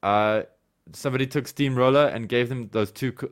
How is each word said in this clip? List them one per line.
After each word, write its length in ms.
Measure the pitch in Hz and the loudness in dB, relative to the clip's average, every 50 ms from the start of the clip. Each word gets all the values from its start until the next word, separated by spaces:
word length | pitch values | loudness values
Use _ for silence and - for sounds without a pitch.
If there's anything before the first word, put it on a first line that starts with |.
Uh, 420 | - 98 104 104 107 107 107 110 - - _ _ _ _ _ _ _ - - | -2 0 2 2 2 2 0 0 -4 -6 _ _ _ _ _ _ _ -20 -16
somebody 340 | - - 143 127 127 135 131 | -8 -4 -2 -2 -2 -2 -2
took 200 | - 151 127 - | -2 -4 -6 -6
Steamroller 600 | - - 143 135 131 123 127 131 135 143 147 131 | -4 -2 -2 0 2 2 4 4 6 4 4 2
and 220 | 73 113 113 101 | 0 -4 -4 -2
gave 180 | 123 120 123 117 | 0 0 0 0
them 220 | 131 127 117 101 | -4 -8 -8 -4
those 220 | - 110 104 101 | -2 -2 -2 -2
two 220 | - - 135 127 - - | -2 -4 -6 -6 -4 -6
c-, 80 | - - | -10 -6